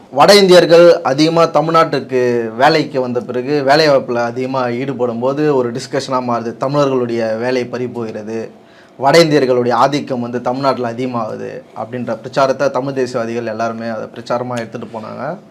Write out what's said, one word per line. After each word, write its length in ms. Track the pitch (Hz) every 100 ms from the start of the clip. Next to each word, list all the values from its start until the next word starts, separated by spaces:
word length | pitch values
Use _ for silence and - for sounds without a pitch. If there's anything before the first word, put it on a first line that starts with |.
| -
வட 240 | 127 165 202
இந்தியர்கள் 680 | 190 180 160 170 175 156
அதிகமா 420 | 123 147 160 170
தமிழ்நாட்டுக்கு 800 | 165 151 160 165 160 143 123 127 123 120 113 113
வேலைக்கு 460 | 143 160 131 135
வந்த 180 | 123 123
பிறகு, 420 | 110 123 127 147
வேலை 260 | 131 147 156
வாய்ப்புல 260 | 135 123 120
அதிகமா 540 | 117 120 127 131 123
ஈடுபடும் 500 | 120 135 120 120 117
போது 360 | 127 143 151 135
ஒரு 160 | 120
டிஸ்கஷனா 480 | 120 - 139 131 127
மாறுது. 360 | 123 117 113 110
தமிழர்களுடைய 800 | 135 147 139 131 120 117 113 110
வேலை 260 | 123 127 120
பறி 220 | 120 123
போகிறது, 500 | 110 110 107 104 113 107 - - _ - -
வட 240 | 135 160
இந்தியர்களுடைய 480 | 160 147 131 123 123
ஆதிக்கம் 500 | 117 139 143 113 127
வந்து 200 | 120 120
தமிழ்நாட்டுல 500 | 123 131 139 120 117
அதிகமாகுது 580 | 117 127 120 110 110 107 104 - 110
அப்படின்ற 400 | 113 123 120 110
பிரச்சாரத்தை 560 | 131 143 135 131 143
தமிழ் 220 | 131 139
தேசியவாதிகள் 520 | 131 123 127 113 117 117
எல்லாருமே 420 | 110 117 113 113
அதை 200 | 110 110
பிரச்சாரமா 500 | 117 117 123 123 120
எடுத்துட்டு 300 | 113 120 113
போனாங்க. 360 | 113 110 110 131 190 -